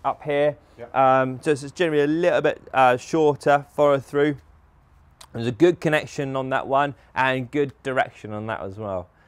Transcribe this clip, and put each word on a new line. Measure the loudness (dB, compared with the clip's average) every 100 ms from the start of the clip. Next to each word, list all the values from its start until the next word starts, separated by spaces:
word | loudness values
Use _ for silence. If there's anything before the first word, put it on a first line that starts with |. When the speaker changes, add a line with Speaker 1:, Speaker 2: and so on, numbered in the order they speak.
Speaker 1:
up | -6 -6
here. | -4 0 0 -2 _ -20
Speaker 2:
Yep. | -4 2
Speaker 1:
Um, | 4 4 2 -2
so | -2
it's | -2 -4
generally | -4 0 2
a | 2
little | 2 2 2
bit, | 0 -2 -4
uh, | 2 4 2
shorter | -2 2 2 2 2 2 0
follow | 0 2 2
through. | -2 0 0 -2 _ _ _ _ _ _ _ _ -14
There's | -6 -6
a |
good | 2 2 2
connection | -2 -2 -2 -8 -6
on | -6 -4
that | -4 0
one | 0 0 -6 _
and | -2 0 -2 -4
good | -4 -4 -6
direction | -4 -2 -2 -8 -12
on | -10 -8
that | -8
as | -10 -10
well | -8 -8 -10 _